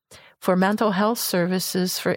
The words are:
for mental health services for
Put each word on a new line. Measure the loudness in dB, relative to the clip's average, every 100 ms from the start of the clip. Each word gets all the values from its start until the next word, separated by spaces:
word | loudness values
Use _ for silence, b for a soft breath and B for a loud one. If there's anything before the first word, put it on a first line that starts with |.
| _ B B B
for | 0 2
mental | 2 2 0
health | 2 0 0
services | -2 0 0 -2 -2 -2 -2 -2
for | -4